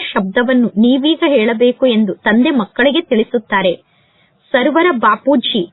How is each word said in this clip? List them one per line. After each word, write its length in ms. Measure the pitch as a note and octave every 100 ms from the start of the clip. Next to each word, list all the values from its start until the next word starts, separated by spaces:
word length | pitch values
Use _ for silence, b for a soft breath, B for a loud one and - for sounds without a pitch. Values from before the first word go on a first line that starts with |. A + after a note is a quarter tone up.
| -
ಶಬ್ದವನ್ನು 540 | A3 F#3+ B3 B3 B3+ G#3
ನೀವೀಗ 560 | G3+ A#3+ C4+ D4+ D#4+ D#4+
ಹೇಳಬೇಕು 600 | C4+ A3 A3 B3 A#3+ C4
ಎಂದು 280 | A3 G3+
ತಂದೆ 360 | - A3 A3 D#4+
ಮಕ್ಕಳಿಗೆ 500 | C4+ G3 - C#4 D4+
ತಿಳಿಸುತ್ತಾರೆ. 880 | - A3 A3+ A#3+ - G3 F#3 E3+ _ _ _ _ _ _ -
ಸರ್ವರ 340 | B3 C#4+ D#4+ F4
ಬಾಪೂಜಿ 800 | A#3+ G#3+ A3+ C4+ C#4+ - A3 -